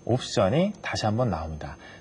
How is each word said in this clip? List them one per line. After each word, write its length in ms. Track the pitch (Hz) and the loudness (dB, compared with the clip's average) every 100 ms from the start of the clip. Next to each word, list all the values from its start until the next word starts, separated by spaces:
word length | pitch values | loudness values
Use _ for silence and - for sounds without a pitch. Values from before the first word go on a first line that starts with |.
옵션이 680 | - 123 - - 95 131 196 - | 0 0 0 2 4 4 2 0
다시 240 | - - 110 | -6 -2 0
한번 240 | 110 127 | 2 2
나옵니다. 460 | 82 80 78 73 - - - | 0 -4 -8 -10 -12 -16 -18